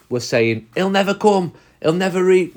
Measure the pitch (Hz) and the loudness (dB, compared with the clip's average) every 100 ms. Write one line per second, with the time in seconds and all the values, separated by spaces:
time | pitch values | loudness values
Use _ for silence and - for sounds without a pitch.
0 | - 123 - 123 113 113 - - 190 196 | -8 -6 -2 0 0 -2 -6 -4 0 0
1 | 196 196 214 196 175 - _ _ 156 180 | 0 2 2 2 0 -8 _ _ -2 0
2 | 190 185 185 185 170 | 0 0 2 2 0